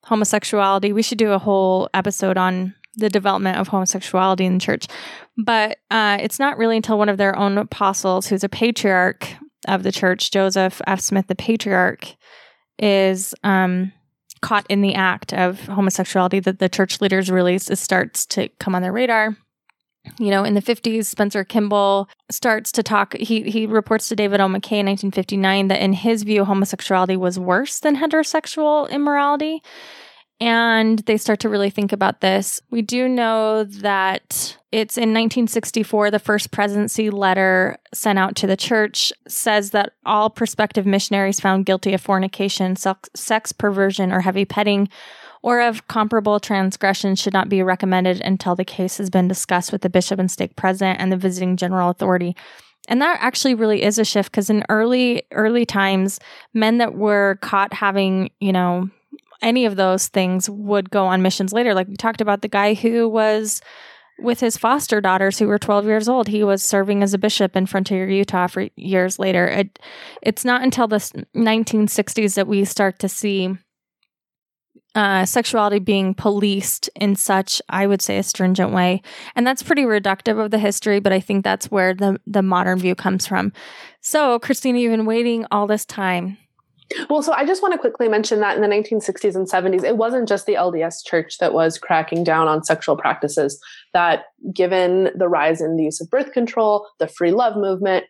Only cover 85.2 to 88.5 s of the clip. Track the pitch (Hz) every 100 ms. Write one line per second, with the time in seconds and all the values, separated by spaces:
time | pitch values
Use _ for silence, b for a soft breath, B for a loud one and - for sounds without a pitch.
85.2 | 240 233 220 208 208 214 - - 190 180
86.2 | 180 196 _ _ _ _ _ B 302 302
87.2 | 294 311 285 370 403 339 240 226 233 214
88.2 | 220 214 208